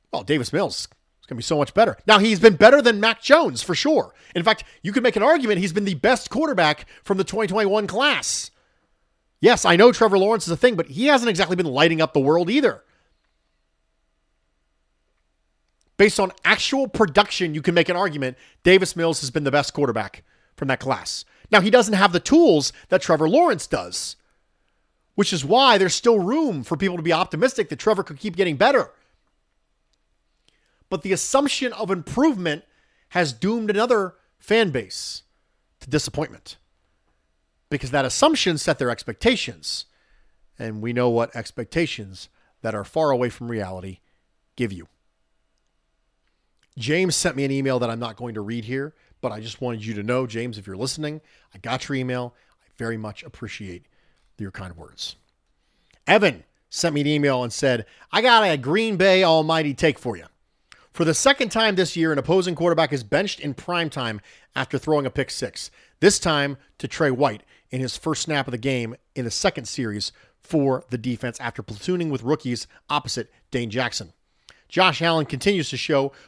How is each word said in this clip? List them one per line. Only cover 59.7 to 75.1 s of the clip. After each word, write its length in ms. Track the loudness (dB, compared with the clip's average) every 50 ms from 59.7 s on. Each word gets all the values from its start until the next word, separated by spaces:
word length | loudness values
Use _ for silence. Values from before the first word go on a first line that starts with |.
| -2
take 260 | 0 0 0 0 0
for 160 | -6 -8 -8
you. 100 | -10 -12 -20 _ _ _ _ _ _ _ _ -20 _ _ _ -4
For 100 | -2 0
the 100 | 0 2
second 360 | 2 2 2 2 2 0 -4
time 260 | -2 0 0 0 2
this 200 | 0 0 -2 0
year, 160 | -2 0 0
an 60 | 0
opposing 380 | -2 0 0 0 0 0 -2 -2
quarterback 380 | -2 0 0 2 2 0 0 -2
is 100 | -6 -6
benched 360 | -2 -2 -2 -2 -2 -6 -8
in 140 | -8 -10 -10
prime 360 | -10 -8 -6 -4 -4 -4 -4
time 320 | -6 -6 -6 -6 -6 -8 -12 -18 -20 -20 _ _ -8
after 220 | -8 -6 -4 -6
throwing 280 | -6 -2 0 0 0 0
a 60 | -2
pick 180 | -4 -6 -6 -6
six, 400 | -6 -10 -10 -10 -10 -12 -16 -16 _ _ _ _ _ 2
this 180 | 4 4 4
time 400 | 4 -2 -2 0 0 -2 -2 -4 -10 _ _ _
to 100 | -10 -10
Trey 240 | -8 -4 0 0 0
White 320 | 0 2 0 0 -2 -4 _ _ _ _ _ -10
in 120 | -8 -6
his 160 | -6 -6 -8
first 240 | -8 -6 -6 -4 -4
snap 260 | -4 -4 -4 -4 -4
of 40 | -4
the 60 | -6
game 380 | -6 -4 -4 -4 -4 -4 -8 -10 -14 _ _ -12
in 120 | -10 -8
the 60 | -8
second 340 | -6 -2 -2 -2 -2 -4 -10
series 460 | -12 -8 -6 -6 -6 -6 -6 -8 -10 -12 _ _ _ _ _
for 460 | _ -4 -2 0 0 0 -2 -2 -4 -8
the 80 | -8
defense 420 | -6 -6 -6 -6 -6 -8 -10 -10 -8
after 220 | -10 -10 -10 -10
platooning 480 | -12 -14 -14 -10 -6 -4 -4 -4 -4 -4
with 140 | -6 -6 -2
rookies 440 | -4 -4 -4 -4 -6 -6 -8 -8 _ _ _ _ -6
opposite 420 | -6 -4 -4 -6 -10 -10 -10 _ _ _ _ _
Dane 180 | -8 -6 -6 -6
Jackson. 440 | -6 -4 -4 -4 -6 -8 -12 -14 _ _ _ _ _ _ _ _ -20 _ _ -6
Josh 320 | 0 2 2 2 2 0
Allen 240 | 0 0